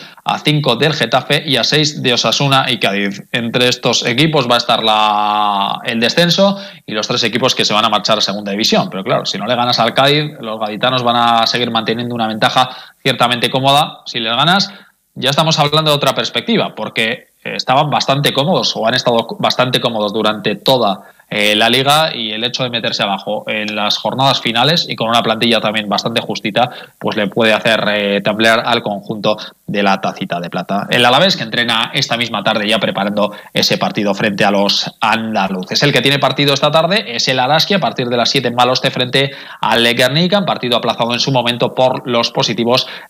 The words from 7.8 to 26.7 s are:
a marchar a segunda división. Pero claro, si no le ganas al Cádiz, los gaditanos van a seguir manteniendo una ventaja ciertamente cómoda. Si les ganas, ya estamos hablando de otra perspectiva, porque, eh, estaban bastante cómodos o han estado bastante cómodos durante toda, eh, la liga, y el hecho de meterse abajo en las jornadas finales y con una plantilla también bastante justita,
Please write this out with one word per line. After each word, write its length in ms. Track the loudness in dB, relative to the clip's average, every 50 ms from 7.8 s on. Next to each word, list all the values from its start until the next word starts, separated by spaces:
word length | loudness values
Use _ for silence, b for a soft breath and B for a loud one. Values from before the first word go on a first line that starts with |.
| 2
a 40 | 2
marchar 300 | 0 0 0 0 0 0
a 20 |
segunda 320 | 0 -2 -4 -4 -4 -4 -4
división. 360 | -2 0 2 2 2 0 0
Pero 140 | -4 -6 -4
claro, 240 | -2 -2 -2 -2
si 100 | -4 -6
no 100 | -6 -4
le 100 | -2 -2
ganas 240 | 0 0 0 2 2
al 140 | 2 2 2
Cádiz, 360 | 2 4 4 4 2 0 -4 -6 -10
los 200 | -10 -8 -8 -6
gaditanos 420 | -6 -6 -4 -2 0 0 0 0 0
van 140 | 2 2
a 300 | 4 4 4 4 4 2 2
seguir 240 | 0 0 -2 0 -2
manteniendo 420 | -2 0 -2 -2 -2 -4 -4 -2
una 140 | -2 -2 -2
ventaja 420 | -2 0 0 2 4 2 2 2 B B B B B B -4
ciertamente 480 | -2 0 2 2 0 2 0 0 0
cómoda. 520 | 0 0 2 4 4 4 2 0 -4 -14 -14
Si 140 | -10 -8 -6
les 160 | -4 -2 0
ganas, 360 | 0 2 2 2 2 0 -2 B B B B B _ _ _ -10
ya 120 | -4 -2 0
estamos 280 | 2 2 2 2 2 2
hablando 320 | 2 2 2 2 2 2
de 60 | 2
otra 180 | 2 2 0 0
perspectiva, 580 | 0 -2 -4 -4 -4 -2 0 0 0 0 -2 -4
porque, 560 | -8 -10 -6 -4 -2 -2 -2 -2 -6 -10 _ _ _ -12
eh, 120 | -10 -8
estaban 340 | -6 -2 0 2 2 2 2
bastante 420 | 0 -2 0 0 0 0 0 0 0
cómodos 420 | 0 0 0 0 0 0 -2 -4
o 100 | -2 0
han 80 | 0 0
estado 320 | 0 0 2 0 0 0 -2 -4 -2
bastante 400 | -2 -2 0 0 0 0 0 0
cómodos 320 | -2 -2 -2 -2 -2 -2 0
durante 420 | 0 0 0 -2 -2 -2 -4 -4
toda, 480 | -2 0 2 2 4 2 0 -2 -2 B B B B B B -4
eh, 220 | 0 2 2 2
la 140 | 4 2 4
liga, 440 | 2 2 4 4 4 4 2 0 -2
y 200 | -6 -6 -6 -6
el 100 | -4 -4
hecho 220 | -4 -4 -4 -4
de 60 | -4
meterse 340 | -4 -4 -4 -4 -2 -2 -2
abajo 400 | -2 -2 -2 -4 -4 -6 -4 -4
en 300 | -4 -4 -4 -4 -4 -4
las 220 | -2 -2 -2 -2 -2
jornadas 420 | -2 -4 0 2 2 2 2 0
finales 460 | -2 -2 0 2 2 2 2 0 0 -4
y 80 | -4
con 120 | -4 -2 2
una 140 | 2 2 2
plantilla 380 | 2 0 0 2 2 2 2
también 280 | 0 0 -2 -2 -2 -2
bastante 320 | -2 -2 -2 -2 -2 -2
justita, 500 | -4 -4 -6 -6 -4 -2 0 0 0 0